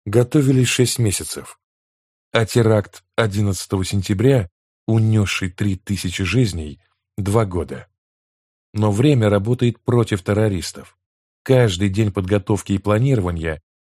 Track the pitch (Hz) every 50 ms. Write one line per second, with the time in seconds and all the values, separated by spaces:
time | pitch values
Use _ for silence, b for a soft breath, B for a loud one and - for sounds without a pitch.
0 | _ 107 101 123 123 - - 156 139 135 139 127 123 113 - - 123 117 - -
1 | 117 101 90 - 80 - - - 67 - - _ _ _ _ _ _ _ _ _
2 | _ _ _ _ _ _ - 113 110 - - 123 110 110 110 104 101 - - -
3 | - _ _ - 113 104 95 104 104 98 95 - - - 104 95 92 - - 98
4 | 92 - 101 95 113 135 139 123 95 - _ _ _ _ _ _ _ - 113 113
5 | 110 110 110 107 101 90 - - 95 90 - - 110 101 95 92 - - 101 90
6 | - 90 82 - 98 87 98 131 127 98 87 87 78 73 67 - _ _ _ _
7 | _ _ _ - 95 98 101 117 110 95 87 87 76 - - 64 - _ _ _
8 | _ _ _ _ _ _ _ _ _ _ _ _ _ _ - 107 107 107 101 104
9 | 127 151 147 123 107 104 101 101 98 113 123 - 127 120 117 - _ - 120 120
10 | 110 - 107 98 - - 104 104 110 110 98 85 78 - - - - - _ _
11 | _ _ _ _ _ _ _ _ - - 131 127 123 107 87 87 104 101 92 107
12 | 113 104 - 101 92 92 104 101 - - 107 98 - - 98 92 - 104 104 110
13 | 127 139 135 110 90 90 87 82 80 80 78 76 - _ _ _ _ _